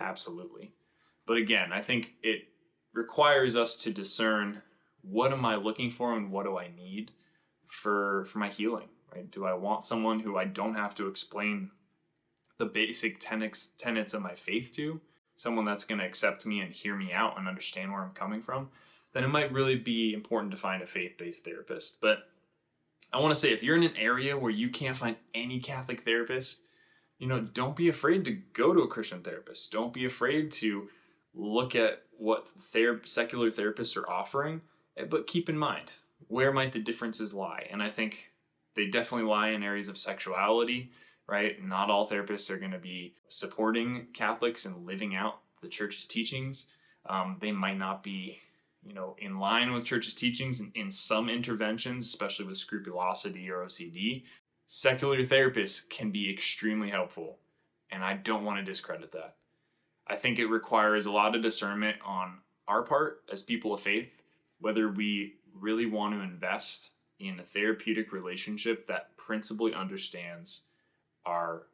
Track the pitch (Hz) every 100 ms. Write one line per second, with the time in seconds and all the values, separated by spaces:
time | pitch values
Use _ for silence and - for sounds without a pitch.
0 | 95 95 - 87 92 - 104 _ _ _
1 | _ _ - 117 107 104 87 98 117 123
2 | - - 113 104 - _ _ _ _ 113
3 | 117 - 147 139 127 117 117 - 113 98
4 | 95 - 110 107 101 104 - _ _ _
5 | 95 107 135 135 117 104 104 107 120 120
6 | 120 113 98 98 98 90 87 87 92 101
7 | 117 _ _ _ _ _ _ - 104 101
8 | 101 98 95 107 101 - 110 107 - _
9 | _ 90 92 98 92 90 101 - - 117
10 | 110 110 110 95 95 98 104 110 101 -
11 | 98 95 - 101 104 104 95 _ _ _
12 | _ _ _ _ _ - 107 107 107 -
13 | 110 98 - 110 107 - - - 120 113
14 | 104 107 92 87 - 110 127 - 151 160
15 | _ _ _ - 120 113 104 101 - 104
16 | 92 - 101 - 110 104 90 - 104 98
17 | 92 90 113 95 92 92 - 92 95 98
18 | 92 - 98 107 113 131 135 - - _
19 | _ 131 131 147 143 131 135 127 120 113
20 | 110 104 - 113 101 95 95 92 90 92
21 | 90 - 87 85 87 82 - - - -
22 | 107 107 - _ _ _ _ _ _ _
23 | - 127 156 147 143 110 127 165 165 -
24 | 113 123 139 139 120 104 123 123 135 131
25 | 120 110 _ 117 123 127 123 135 127 123
26 | 113 117 117 127 - - _ _ _ _
27 | _ - 127 127 110 123 131 156 170 -
28 | 151 190 135 101 - - 139 165 - 113
29 | 107 90 87 80 - - - 107 120 123
30 | 127 - 123 151 151 - 110 101 - -
31 | _ _ _ - 104 113 127 120 110 -
32 | _ - 110 107 - - - 113 120 113
33 | - - 117 123 113 110 104 107 113 90
34 | - 90 98 139 147 160 - _ _ -
35 | 143 156 - 175 170 151 143 80 - -
36 | _ _ - 120 135 135 135 123 107 117
37 | 117 110 104 98 87 - - 101 104 110
38 | 107 - - _ _ _ _ 107 101 117
39 | - 120 110 104 107 107 101 104 98 92
40 | - 98 95 90 104 113 117 123 127 -
41 | - _ - 101 104 104 95 95 101 101
42 | 107 104 98 101 - 95 95 92 90 90
43 | 90 _ _ - 98 - 110 117 120 123
44 | 117 - 107 113 120 113 98 87 87 98
45 | 104 95 104 - _ _ - - 104 -
46 | - 113 113 131 131 135 - _ _ _
47 | - 95 92 92 107 101 98 98 95 98
48 | 101 95 92 - - _ _ _ - 98
49 | 92 - 101 95 98 117 123 120 117 120
50 | - - 123 120 131 123 98 117 98 -
51 | - 110 117 120 120 107 107 113 127 123
52 | 113 - 101 - 95 95 - 104 95 90
53 | 92 92 101 90 92 90 92 - 85 87
54 | 107 131 - - _ _ - - 135 127
55 | 143 135 127 135 131 120 95 - - -
56 | 107 101 98 95 - - 110 107 101 98
57 | 90 - 80 - _ _ _ _ - 95
58 | 95 101 110 110 104 101 95 92 - 82
59 | 80 80 78 _ _ _ _ _ _ _
60 | - 101 127 117 110 110 - 110 107 107
61 | 101 104 107 117 110 - 101 104 107 104
62 | 101 95 92 92 _ _ - 110 123 147
63 | 151 - - 98 - 117 107 98 98 110
64 | 127 - _ _ - - 107 107 107 98
65 | 104 101 101 - _ 95 104 113 117 107
66 | 104 104 95 87 90 101 - - - _
67 | _ - 98 90 87 98 107 110 110 110
68 | 107 95 90 92 - 104 113 113 - 87
69 | - - - 110 - 110 113 95 95 95
70 | - 90 87 85 87 - - _ _ _
71 | _ _ 90 87 85 82 -